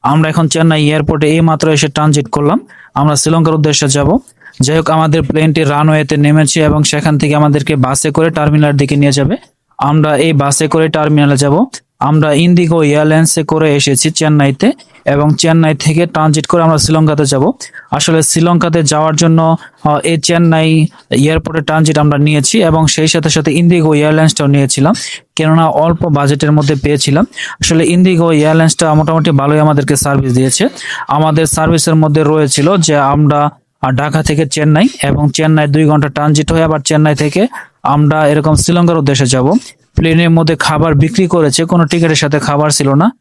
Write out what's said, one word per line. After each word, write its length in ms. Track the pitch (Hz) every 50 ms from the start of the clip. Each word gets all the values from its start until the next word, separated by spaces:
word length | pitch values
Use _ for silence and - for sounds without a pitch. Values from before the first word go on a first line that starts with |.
আমরা 280 | - 123 139 156 156 156
এখন 180 | 156 170 165 143
চেন্নাই 360 | - 160 165 165 156 156 151
এয়ারপোর্টে 440 | 147 151 156 151 160 165 147 151 151
এই 140 | 156 165
মাত্র 280 | 165 165 156 151 - 156
এসে 180 | 156 143 165 151
ট্রানজিট 400 | 139 - 151 151 147 147 139 -
করলাম, 320 | - 147 147 147 180 262 - - - - - - _
আমরা 220 | - 143 151 147
শ্রীলঙ্কার 380 | 139 - 156 160 165 160 160 160
উদ্দেশ্যে 340 | 160 151 156 147 - 151 143
যাব। 300 | 131 143 143 139 185 262 - - _ _ _ - _ -
যাই 160 | 131 135 156 160
হোক, 120 | 160 160
আমাদের 340 | 156 160 160 156 147 165 151
প্লেনটি 400 | 131 - 156 156 160 147 160 160
রানওয়েতে 540 | 139 147 143 151 156 156 151 151 139 156 147
নেমেছে 440 | 147 147 151 156 156 139 - 170
এবং 220 | 156 151 147 151 151
সেখান 340 | - - 147 147 165 151 143
থেকে 180 | 156 147 147
আমাদেরকে 400 | 147 151 147 143 147 139 - 151
বাসে 360 | 139 127 127 135 135 - 156
করে 180 | 147 - 160 170
টার্মিনালের 480 | 165 160 151 151 147 151 151 147 143 139
দিকে 180 | 143 139 151
নিয়ে 160 | 143 143 143
যাবে। 240 | 135 143 139 143 208 - - _ _ _ _ _ _ -
আমরা 400 | - 139 147 156 151 156 151 139
এই 160 | 147 165 160
বাসে 340 | 139 139 143 143 - 160 147
করে 220 | - 160 160 160
টার্মিনালে 480 | - 160 151 151 151 151 147 143 143 135
যাব। 280 | 143 143 143 170 247 262 - - _ _ _ _
আমরা 340 | - 135 156 156 151 151 147
ইন্ডিগো 500 | 139 165 175 180 175 175 160 165 165 156
এয়ারলাইন্সে 600 | 147 147 151 151 156 156 156 160 160 - 165 151
করে 320 | - 156 156 160 156 143
এসেছি 360 | 143 135 143 139 127 - 156
চেন্নাইতে 600 | 160 - 160 156 151 147 143 139 135 - - 233 311 _ - _ _ - _
এবং 280 | - 143 143 147 151 151
চেন্নাই 400 | - - 165 160 165 165 156 156
থেকে 300 | 139 - 156 156 160 170
ট্রানজিট 400 | 170 - 160 156 156 147 156 151
করে 180 | - - 175 165
আমরা 140 | 160 160 151
শ্রীলঙ্কাতে 480 | - - 156 160 156 151 151 143 151
যাব। 260 | 139 143 135 135 185 269 _ - - - - - _
আসলে 320 | - 143 - - 160 160 151
শ্রীলঙ্কাতে 600 | - - 170 165 170 175 170 170 170 160 170 160
যাওয়ার 320 | 139 156 151 156 160 156
জন্য, 420 | 151 170 165 160 165 160 160 165 - - - _ _ -
আহ, 140 | 151 147 143
এই 200 | - 165 165 160
চেন্নাই 720 | - 190 170 170 170 165 160 160 160 160 160 160 156 160 - - - _
এয়ারপোর্টে 520 | - 127 139 151 160 160 160 - 156 160
ট্রানজিট 360 | 147 - 156 160 160 156 151 151
আমরা 200 | 147 151 147 139
নিয়েছি 460 | 147 151 151 147 139 - - 220 196
এবং 240 | 165 156 160 160 143
সেই 200 | - - 156 160
সাথে 220 | - 170 151 160
সাথে 220 | 147 160 147 160
ইন্ডিগো 420 | 139 160 170 170 175 175 156 156 156
এয়ারলাইন্সটাও 540 | 147 147 151 156 156 156 156 - - 151 139
নিয়েছিলাম, 460 | 143 143 139 135 - - 135 156 202 - - - - - _ _ _
কেননা 320 | - 156 156 160 165 165 160
অল্প 400 | - - 156 165 170 165 - 175
বাজেটের 440 | 147 143 143 139 147 147 160 147
মধ্যে 240 | 151 151 151 139 156
পেয়েছিলাম। 500 | 139 - 147 147 143 - - 139 156 214 - - - - - - _
আসলে 260 | - - 170 160 165 -
ইন্ডিগো 440 | 175 180 185 190 185 165 170 170
এয়ারলাইন্সটা 640 | 160 151 151 156 156 165 165 160 151 - 170 160 156
মোটামুটি 380 | 151 156 156 160 165 156 170
ভালোই 280 | 151 135 135 143 151 151
আমাদেরকে 360 | 151 156 151 139 139 143 147
সার্ভিস 380 | 135 - 143 139 139 135 131 120
দিয়েছে। 360 | 127 131 131 127 - 196 285 - - - - - - - -
আমাদের 380 | 135 147 156 156 151 160 160
সার্ভিসের 500 | 147 - - 160 160 170 160 - 170 160
মধ্যে 280 | 160 156 156 147 156 156
রয়েছিল 540 | 147 156 156 151 135 - - 139 165 196 190
যে 200 | 160 151 151 143
আমরা, 520 | 139 135 143 147 151 147 139 147 147 147 - _ _ _ _ _
আহ, 100 | - 131
ঢাকা 320 | 131 127 143 151 143 160 151
থেকে 220 | - 156 143 160
চেন্নাই 420 | 139 - 156 151 151 151 151 202 277 - - -
এবং 260 | 143 139 143 147 151
চেন্নাই 380 | - - 156 156 156 156 151 147
দুই 180 | 143 151 156
ঘন্টা 240 | 147 151 147 143 147
ট্রানজিট 420 | 139 151 147 151 151 147 151 -
হয়ে 120 | 165 165 165
আবার 160 | 156 156 151
চেন্নাই 360 | 139 - 156 151 156 156 147
থেকে 320 | 135 151 151 147 180 208 262 - - - - _ _ _
আমরা 440 | - 139 147 151 147 156 156 156 147
এরকম 280 | 151 151 151 156 151
শ্রীলঙ্কার 420 | - - - 170 175 175 170 170 165
উদ্দেশ্যে 280 | 147 139 139 135 139
যাব। 280 | 120 131 131 127 139 185 247 - - - _ _ _ _
প্লেনের 340 | - - 165 160 165 170 170
মধ্যে 260 | 165 165 165 156 165
খাবার 400 | - - - 160 151 156 165 151
বিক্রি 320 | 139 147 160 - 196 190 170
করেছে, 380 | 175 175 156 147 135 - 165
কোনো 200 | 165 190 170 165
টিকিটের 300 | 143 - 170 165 160 156
সাথে 240 | 147 - 143 147 151
খাবার 300 | - 147 143 143 151 151
ছিল 240 | 143 - 143 135 139
না। 180 | 143 175 226 - _